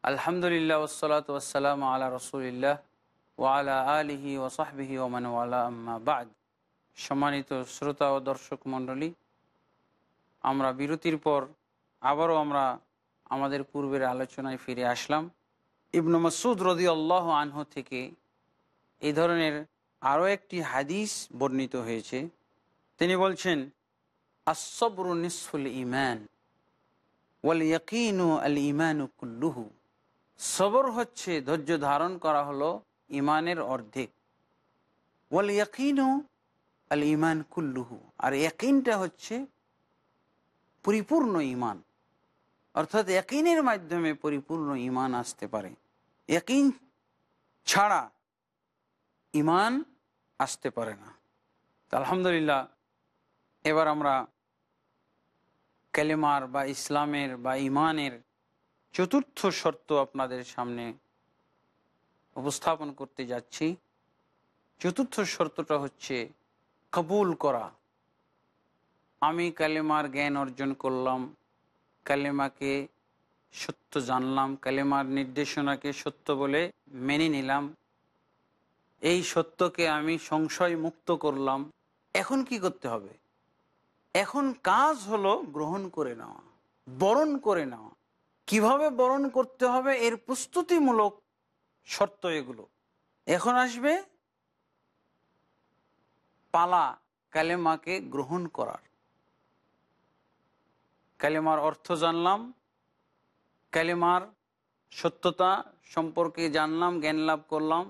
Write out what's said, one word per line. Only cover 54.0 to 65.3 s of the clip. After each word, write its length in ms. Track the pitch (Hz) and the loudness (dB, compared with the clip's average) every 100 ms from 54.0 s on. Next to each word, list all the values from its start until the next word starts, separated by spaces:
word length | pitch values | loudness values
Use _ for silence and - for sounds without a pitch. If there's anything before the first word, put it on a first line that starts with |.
| 143 135 117 _ _ _ _ _ _ _ _ _ _ _ _ _ _ _ _ - | 2 0 -2 _ _ _ _ _ _ _ _ _ _ _ _ _ _ _ _ 0
কালেমার 460 | 151 156 151 143 131 | 0 2 2 2 0
বা 80 | 135 135 135 | -4 -4 -6
ইসলামের 560 | - 147 147 147 139 127 | -2 -2 0 -2 -4 -4
বা 100 | 127 131 135 | -4 -2 0
ইমানের 440 | 139 160 156 139 120 _ _ _ _ _ _ _ - | 2 2 2 -4 -8 _ _ _ _ _ _ _ -2
চতুর্থ 440 | 180 285 - - 196 - | 2 2 0 -2 -2 2
শর্ত 280 | 165 143 - 147 135 | -2 -2 0 0 2
আপনাদের 360 | 139 131 127 123 | -2 -4 -6 -10
সামনে 320 | - 120 120 117 - _ _ _ _ _ _ _ _ _ _ _ _ _ 131 | -8 -6 -6 -8 -12 _ _ _ _ _ _ _ _ _ _ _ _ _ -8
উপস্থাপন 500 | 139 135 - 160 151 135 | -6 -2 -2 -2 -6 -12
করতে 240 | 135 - 123 | -14 -10 -8
যাচ্ছি। 340 | 123 - - 156 185 _ _ _ _ _ _ _ _ _ _ | -8 -8 -4 -4 -4 _ _ _ _ _ _ _ _ _ _
চতুর্থ 340 | 175 180 254 - 190 | -4 0 -2 -2 -4